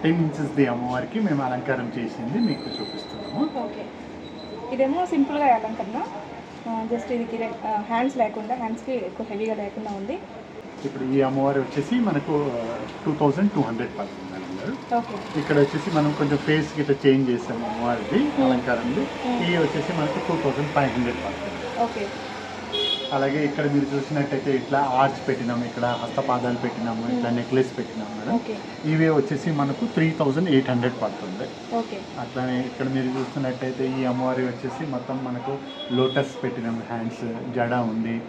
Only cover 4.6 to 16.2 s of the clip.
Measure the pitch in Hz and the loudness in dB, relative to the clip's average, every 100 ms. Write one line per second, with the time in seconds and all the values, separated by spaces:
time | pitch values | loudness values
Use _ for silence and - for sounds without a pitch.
4.6 | - 262 269 311 359 330 269 294 285 226 | -6 2 2 4 2 2 2 4 6 6
5.6 | 220 226 196 233 403 - - - - - | 4 -4 -4 -4 -6 -8 -12 -14 -14 -12
6.6 | 233 226 226 233 - 240 226 226 226 - | -6 -4 -2 -2 -2 -2 -2 -4 -4 -4
7.6 | 208 214 214 233 262 262 220 220 214 247 | -2 -2 0 2 2 2 0 0 -4 -4
8.6 | 226 226 - 254 180 - 220 208 220 208 | -2 -4 -4 -4 -4 -6 -6 -4 -2 -2
9.6 | 202 208 214 196 196 359 - - - - | -4 -6 -6 -6 -4 -6 -8 -14 -14 -14
10.6 | - - 139 131 131 135 131 135 135 139 | -14 -8 -6 -4 0 4 4 4 2 2
11.6 | 127 147 143 247 214 156 143 147 143 120 | 0 -2 0 2 4 2 2 0 2 -2
12.6 | 113 - - - 156 147 147 143 202 156 | -4 -6 -8 -4 -2 4 4 6 2 4
13.6 | 117 113 123 - 98 - 95 - 92 185 | 0 0 -4 -4 -8 -8 -10 -10 -8 -6
14.6 | - 262 - 240 233 208 - 156 143 147 | -6 -6 0 0 0 -6 -4 -4 4 6
15.6 | 139 151 202 160 147 147 | 6 4 0 2 2 2